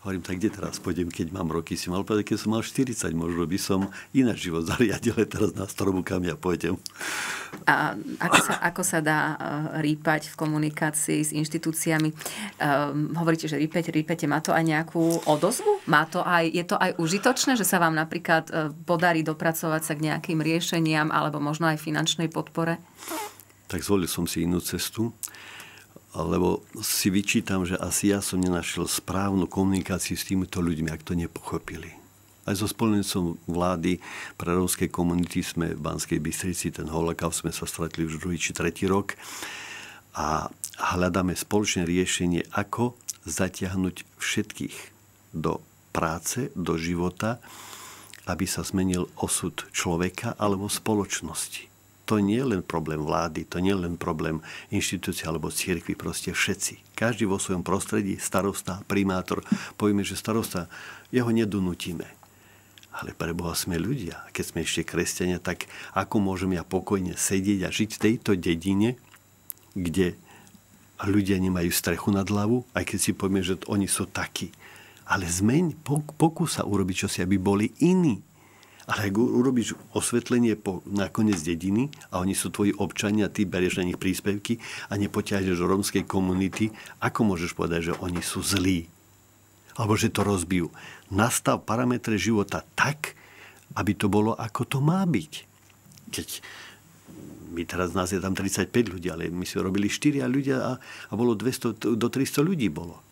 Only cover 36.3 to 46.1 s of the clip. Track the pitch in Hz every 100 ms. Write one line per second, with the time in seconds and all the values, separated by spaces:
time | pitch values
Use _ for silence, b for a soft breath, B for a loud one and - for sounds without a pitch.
36.3 | - 95 87 90 80 80 80 82 82 85
37.3 | - 85 - 82 - 82 82 80 78 90
38.3 | 85 - - 85 - 95 95 101 - B
39.3 | B B B B B B B _ - 76
40.3 | 78 78 - - - - 92 90 90 90
41.3 | 85 - 104 104 - 85 87 92 - 87
42.3 | 85 - - 101 - 120 - - - -
43.3 | - 92 - 95 95 92 90 - - -
44.3 | - 101 - 69 - - - - _ _
45.3 | 85 80 80 - _ _ - 82